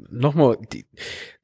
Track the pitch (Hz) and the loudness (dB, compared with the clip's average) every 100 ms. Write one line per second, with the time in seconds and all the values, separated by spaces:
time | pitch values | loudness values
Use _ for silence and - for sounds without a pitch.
0 | - 120 135 151 139 110 113 - - - | -14 -2 0 4 4 2 -4 -16 -16 -18
1 | - - - - | -16 -14 -16 -16